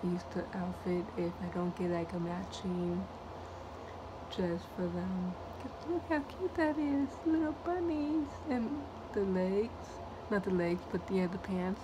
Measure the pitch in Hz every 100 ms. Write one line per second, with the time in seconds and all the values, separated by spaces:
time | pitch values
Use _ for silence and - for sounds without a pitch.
0 | 180 180 - 185 - 196 180 185 - 180
1 | 175 - 170 175 180 180 175 175 180 175
2 | 170 180 170 175 190 - 185 180 175 175
3 | 185 - - - - - - - - -
4 | - - - - 180 170 - - 180 175
5 | 185 185 180 180 - - - - - 349
6 | - 311 277 - 359 - 311 302 294 277
7 | 277 - 330 320 311 311 - 359 339 302
8 | 294 311 285 - - 247 226 294 285 -
9 | - - 196 185 185 196 233 - - -
10 | - - - 208 190 180 170 180 - 185
11 | 185 190 180 190 - 185 180 202